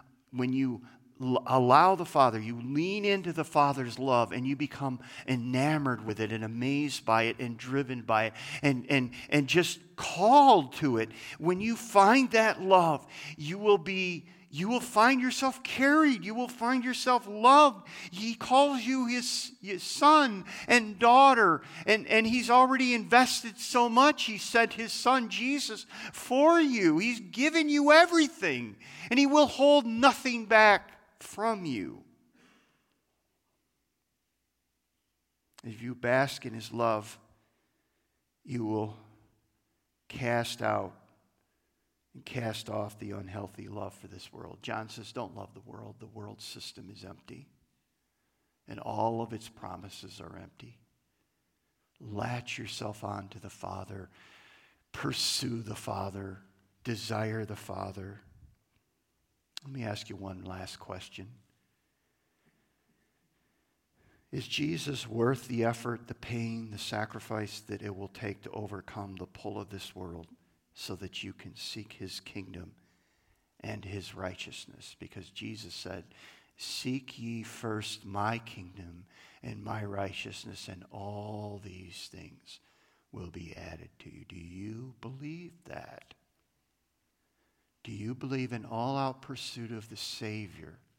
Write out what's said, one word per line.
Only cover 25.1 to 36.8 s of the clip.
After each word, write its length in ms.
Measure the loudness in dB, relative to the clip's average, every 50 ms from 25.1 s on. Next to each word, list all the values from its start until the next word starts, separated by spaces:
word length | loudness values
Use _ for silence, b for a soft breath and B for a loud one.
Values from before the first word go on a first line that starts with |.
| 4 4 2 -2
Jesus 580 | -4 -4 -2 -2 -2 -2 -4 -6 -8 -12 -14 B B B B B -12
for 480 | -12 -6 -2 2 6 6 8 8 6
you. 380 | 6 4 2 4 4 4 4 4
He's 200 | 2 0 -2 -4
given 500 | -8 -8 -2 0 0 2 2 2 2 2
you 220 | 2 4 8 10
everything, 840 | 10 10 10 8 6 4 4 2 0 -2 -2 -2 0 -2 -4 -8 -12 B B B B B B B
and 80 | 4
he 80 | 4 4
will 220 | 6 6 6 6
hold 400 | 6 4 4 6 6 8 6 4
nothing 580 | 2 2 4 6 6 4 4 0 -4 -4 -4 0
back 460 | 4 6 8 8 8 6 6 2 -4 -20 -20 _ _ _ -20
from 440 | -20 -14 -6 -4 -2 -2 -2 -2 -4
you. 380 | -4 -4 -4 -6 -8 -10 -14 -20 _ _ _ _ b b b b b b b b b b b b b b _ _ _ _ _ _ _ _ _ _ _ _ _ _ _ _ _ _ _ _ _ _ _ _ _ _ _ _ _ _ _ _ _ _ _ _ _ _ _ _ _ _ _ _ _ _ _ _ _ _ _ _ -18 -14
If 180 | -14 -12 -10
you 140 | -10 -10 -8
bask 500 | -4 0 2 4 4 2 0 -2 -8 -12
in 80 | -12 -12
his 180 | -12 -12 -8
love, 460 | -4 0